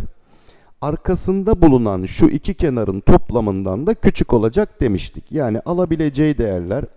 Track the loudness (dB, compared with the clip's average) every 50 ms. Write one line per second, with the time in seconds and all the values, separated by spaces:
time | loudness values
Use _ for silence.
0 | -10 -10 -12 -14 -20 _ _ _ _ _ -20 _ _ _ _ _ -8 -6 -6 -6
1 | -2 -2 -2 -2 0 -2 -2 -2 0 0 2 4 6 6 6 4 2 0 -2 -2
2 | -4 -6 0 2 2 2 2 0 -4 -4 -4 -2 -2 -2 0 0 -2 -2 -4 0
3 | 4 6 6 6 6 2 -2 -2 0 0 -2 -2 -4 -4 -4 -4 -2 -2 -2 0
4 | 2 2 2 2 0 2 2 2 2 2 0 0 -2 -2 -2 -4 -2 -2 -2 -2
5 | -4 -8 -12 -16 -14 -8 -6 -4 -2 -2 -4 -4 -4 -4 -4 -2 -2 -2 -2 -2
6 | -2 -2 0 0 0 0 0 0 -2 -2 -2 -2 -4 -4 -6 -6 -8 -8 -4